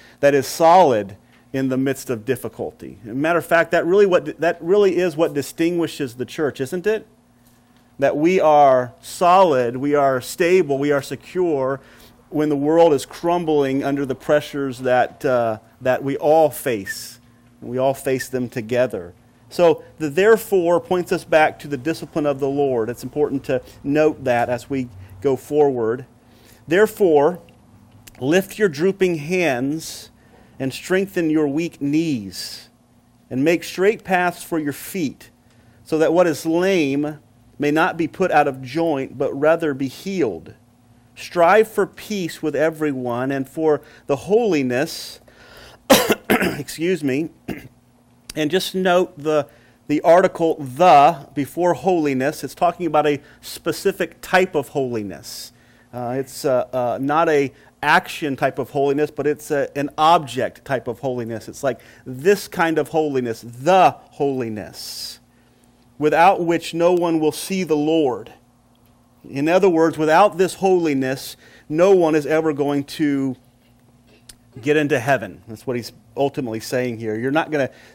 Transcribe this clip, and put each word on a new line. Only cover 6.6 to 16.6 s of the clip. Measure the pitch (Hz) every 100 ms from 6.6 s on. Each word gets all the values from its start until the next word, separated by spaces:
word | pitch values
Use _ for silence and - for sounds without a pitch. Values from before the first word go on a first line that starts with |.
isn't | 131 180 202
it? | 220 - _ _ _ _ _ _ _ _ -
That | 135 147
we | 165 185
are | 156 147 143 127 123 -
solid, | - - 175 185 185 127 120 127
we | 147
are | 143 139 131
stable, | - - 175 185 147 135
we | 147
are | 143
secure | - 135 - 185 175 139 131 135 - - - _ -
when | 143 151
the | 143
world | 147 165 170
is | 135 -
crumbling | - 170 175 160 151 135 135
under | 139 139
the | 135
pressures | 127 - 147 - 143 135 123
that, | 127 123 - -
uh, | 139 123 117 107 _ -
that | 127 127
we | 139 143
all | 151 160 151
face. | -